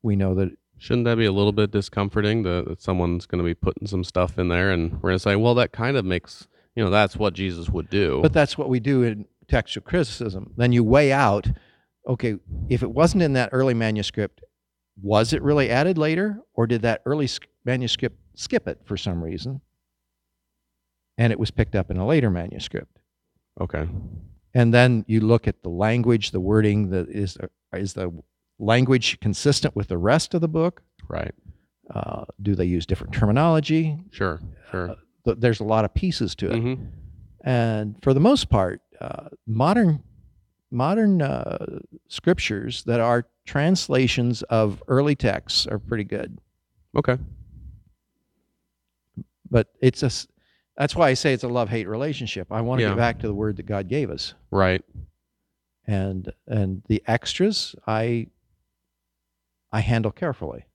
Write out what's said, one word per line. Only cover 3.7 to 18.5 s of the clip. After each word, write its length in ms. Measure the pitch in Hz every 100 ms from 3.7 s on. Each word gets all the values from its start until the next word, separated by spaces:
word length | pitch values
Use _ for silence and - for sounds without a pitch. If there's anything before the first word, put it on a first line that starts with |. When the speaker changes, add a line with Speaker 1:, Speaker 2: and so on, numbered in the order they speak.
| - 101
Speaker 2:
some 160 | 98
stuff 340 | 90 92 90 -
in 100 | 90
there 220 | 87 95
and 280 | 87 82 -
we're 60 | 95
gonna 100 | 92
say, 160 | 101
"Well, 200 | 101 117
that 180 | 120 117
kind 240 | - 117 139
of 80 |
makes, 420 | 95 90 - - - _ _
you 100 | -
know, 60 | 101
that's 260 | 101 101 -
what 160 | 104
Jesus 380 | 85 95 85 82
would 180 | 85 76
do." 320 | 101 87 67
Speaker 1:
But 140 | 156
that's 240 | 160 143 -
what 100 | 135
we 100 | 127
do 240 | 117 135
in 220 | 120 107 104 _ _
textual 360 | 127 - 107
criticism. 680 | - 180 139 - 113 92 - -
Then 140 | 123
you 120 | 120
weigh 280 | 110 135 143
out, 360 | 139 123 101 - - _ _ _ _ -
okay, 300 | 123 123 104 - - -
if 140 | 120
it 80 | 127
wasn't 320 | 120 170 208
in 100 | 160
that 160 | 135 120
early 200 | 127 131
manuscript, 680 | 117 113 107 101 - 101 _ - _ _ _ _ -
was 320 | 98 104 113
it 80 | 156
really 300 | 147 147 127
added 260 | 120 165 175
later, 440 | 151 160 208 208 _
or 140 | - 117
did 160 | 120
that 180 | 117 110 -
early 180 | 151
s-, 140 | 135 - - _
manuscript 540 | - 127 123 - 123 - _
skip 340 | - -